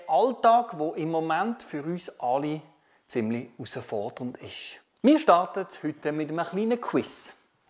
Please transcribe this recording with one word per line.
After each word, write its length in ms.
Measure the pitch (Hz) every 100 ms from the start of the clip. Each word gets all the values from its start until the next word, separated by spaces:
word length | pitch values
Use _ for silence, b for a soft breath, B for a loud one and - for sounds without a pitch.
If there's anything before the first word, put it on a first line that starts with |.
| -
Alltag, 720 | 160 247 247 233 233 233 160
wo 140 | 156
im 180 | - 160
Moment 520 | 165 160 160 220 233
für 200 | - 151
uns 260 | 151 175 - -
alle 420 | 123 131 151 156 - b b b -
ziemlich 440 | 127 110 117 - -
herausfordernd 840 | 117 127 - 110 104 - 123 -
ist. 420 | 110 - - - _ _
Wir 160 | 247 302
starten 480 | 311 175 185 196 180 -
heute 300 | 156 156 151
mit 180 | 151 151
einem 160 | 165 170
kleinen 340 | 190 220 240
Quiz. 540 | - 135 - - - - _ _